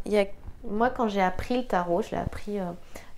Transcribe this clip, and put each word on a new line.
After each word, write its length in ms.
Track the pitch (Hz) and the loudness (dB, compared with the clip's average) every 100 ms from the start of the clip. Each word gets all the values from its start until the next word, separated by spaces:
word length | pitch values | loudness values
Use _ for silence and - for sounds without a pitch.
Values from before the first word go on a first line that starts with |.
| - | 2
il 60 | |
y 60 | 208 | 2
a, 60 | 196 - - - | 2 -2 -10 -10
moi, 240 | 214 208 247 | -4 2 2
quand 200 | 254 226 | 4 0
j'ai 140 | 202 | 4
appris 340 | 185 185 - 247 | 4 2 0 0
le 100 | 247 | 2
tarot, 340 | 185 175 175 | 0 4 0
je 120 | 220 | 0
l'ai 40 | - | -2
appris, 420 | - - 202 208 | -2 -4 -4 -4
euh, 120 | 180 170 - - - | -4 -6 -12 -12 -12